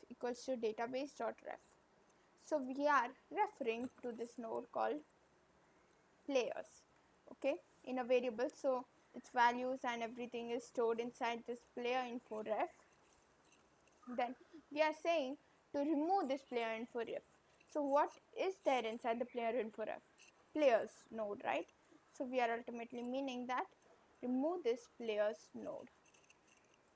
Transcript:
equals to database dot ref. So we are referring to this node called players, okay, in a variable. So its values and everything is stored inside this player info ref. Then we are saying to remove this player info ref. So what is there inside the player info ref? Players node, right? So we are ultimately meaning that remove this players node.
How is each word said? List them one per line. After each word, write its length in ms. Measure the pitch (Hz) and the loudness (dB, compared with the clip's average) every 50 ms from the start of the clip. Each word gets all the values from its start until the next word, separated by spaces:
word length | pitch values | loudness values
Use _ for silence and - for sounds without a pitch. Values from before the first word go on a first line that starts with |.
| - - | -12 -18
equals 360 | 240 - 247 240 247 240 - | -12 -6 -4 -4 -4 -4 -4
to 80 | 262 | -4
database 640 | 262 226 233 214 214 - 233 247 254 262 285 277 - - | -2 0 0 -2 0 0 -4 -2 -2 -4 -4 -4 -6 -4
dot 160 | 233 220 226 - - | -4 -4 -4 -6 -10
ref. 140 | - - - - - - - _ _ _ _ _ _ _ _ _ _ _ - - | -12 -12 -12 -14 -20 -20 -20 _ _ _ _ _ _ _ _ _ _ _ -16 -4
So 120 | - 311 294 | 0 0 0
we 280 | 262 254 254 277 285 | 0 0 -2 2 4
are 220 | 294 285 262 233 254 - - _ - | 6 6 6 4 2 -6 -12 _ -8
referring 580 | 285 381 427 - - - 262 226 226 233 254 254 - - | 0 0 0 0 0 -4 -2 -2 -2 -2 -4 -6 -8 -8
to 100 | - 240 | -8 -8
this 180 | 220 233 240 247 - 254 | -6 -6 -8 -10 -8 -10
node 260 | 226 226 233 240 254 - | -8 -4 -4 -6 -6 -4
called 280 | - 233 220 220 233 294 - _ - _ _ _ _ _ _ _ _ _ _ _ _ - _ _ _ _ _ _ _ _ - | -2 0 0 0 0 -2 -6 _ -20 _ _ _ _ _ _ _ _ _ _ _ _ -20 _ _ _ _ _ _ _ _ -6
players, 580 | - 277 254 220 - - - - - - - - _ _ - _ _ _ _ _ - | 0 2 2 2 2 -2 -6 -8 -10 -14 -20 -20 _ _ -20 _ _ _ _ _ -20
okay, 240 | 254 - - 269 320 349 - - - - - | -12 -2 0 0 0 0 -6 -18 -20 -16 -10
in 140 | - 254 254 | -6 -4 -4
a 60 | 240 | 2
variable. 440 | 233 254 247 247 247 220 226 254 302 - - | 4 4 4 4 2 0 0 -2 -2 -2 0
So 240 | - 269 254 247 262 _ _ _ _ _ - | 0 2 2 2 -2 _ _ _ _ _ -16
its 160 | 247 - - | -16 -14 -4
values 500 | - 247 240 240 240 247 254 254 262 262 | 4 6 6 6 6 2 -2 -2 -4 -2
and 200 | - 247 240 233 | -2 -4 -2 -2
everything 480 | 233 220 247 233 240 233 - 233 233 240 | -4 -6 -4 -6 -8 -6 -6 -6 -4 -4
is 140 | 240 262 254 | -4 -4 -4
stored 360 | - - 254 233 226 233 220 | -4 0 2 2 4 4 2
inside 400 | 233 240 - - 254 233 233 233 - | -2 -4 -4 -2 -2 -2 -2 -2 -4
this 140 | - 240 240 - - - | -8 -8 -8 -10 -12 -8
player 280 | 247 240 240 247 262 254 240 | -4 -2 0 0 0 0 -2
info 360 | 233 247 - - 214 214 214 | -6 -8 -8 -8 -8 -6 -2
ref. 260 | 220 208 226 349 339 - - - - - - - - - - _ _ _ _ _ - - - - _ _ _ _ - - - - 247 247 | -2 0 0 0 -2 -4 -16 -20 -20 -20 -20 -20 -20 -20 -20 _ _ _ _ _ -20 -20 -20 -20 _ _ _ _ -20 -20 -20 -12 -6 -2
Then 200 | 247 247 240 254 - - _ - 302 - - | 0 0 -2 -2 -12 -18 _ -20 -20 -16 -6
we 80 | 285 294 | 2 4
are 120 | 311 302 311 - | 4 4 4 0
saying 340 | - 339 339 320 262 254 294 - _ _ - _ _ - | 0 2 2 2 2 0 -4 -8 _ _ -20 _ _ -4
to 80 | - 285 | 0 0
remove 480 | 285 302 320 285 311 349 392 403 330 247 | 2 4 4 2 4 4 4 4 4 2
this 140 | 269 - - - | 0 -2 -4 -4
player 240 | 247 233 226 226 226 | -2 -2 0 -2 -2
info 240 | 220 247 - - 240 | -4 -6 -6 -4 -6
ref. 220 | 220 226 - - - - - - _ _ - _ - - | -4 -4 -6 -8 -8 -10 -20 -20 _ _ -20 _ -18 -4
So 100 | - 302 | -2 0
what 280 | 285 269 277 294 330 359 - - _ - - - | 2 4 6 6 4 4 0 -12 _ -14 -4 0
is 140 | 320 381 381 - - | 0 0 0 0 2
there 200 | 311 262 247 226 | 2 2 4 2
inside 340 | 220 226 233 - 233 233 240 | 0 -4 -2 0 0 0 0
the 60 | 247 | -2
player 340 | - - 240 233 226 220 254 | -4 -4 -2 -2 0 0 0
info 260 | 214 220 - - 214 | -2 -2 -4 -6 -6
ref? 160 | - - - - - - - - - _ - - _ - | -6 -6 -8 -10 -20 -20 -20 -20 -20 _ -20 -20 _ 2
Players 360 | 302 294 262 226 196 - - - - - - | 6 6 8 8 6 4 0 -6 -14 -16 -12
node, 300 | 220 226 214 202 202 - - | -6 -6 -4 -4 -4 -4 0
right? 220 | - - 311 349 - _ _ _ - - - _ - - | 0 0 0 -2 -4 _ _ _ -20 -20 -20 _ -20 -8
So 80 | - 277 | -6 -6
we 160 | 247 262 254 | 0 2 2
are 100 | 240 226 | 2 2
ultimately 520 | 233 233 247 247 240 233 233 - 247 240 | 2 -2 -4 -6 -8 -8 -8 -8 -6 -6
meaning 440 | 240 247 254 269 277 269 247 247 247 | -4 -2 -2 -2 -2 -2 -4 -4 -4
that 200 | 254 247 247 381 - - _ _ - - - - _ - - | -2 -2 -2 -2 -4 -8 _ _ -20 -20 -20 -20 _ -16 -8
remove 400 | - 247 254 254 277 320 370 359 311 | -2 0 0 2 2 2 0 0 0
this 160 | 233 240 240 - - _ - | -2 -2 -2 -4 -16 _ -6
players 360 | 233 220 214 208 208 214 226 - - - - | -4 0 2 4 2 2 2 -2 -12 -14 -12
node. 340 | 226 202 175 - - - - - - _ - - - - _ - _ _ - - - _ _ _ _ _ _ _ | -8 -6 -6 -6 -8 -10 -14 -20 -20 _ -20 -20 -20 -20 _ -20 _ _ -20 -20 -20 _ _ _ _ _ _ _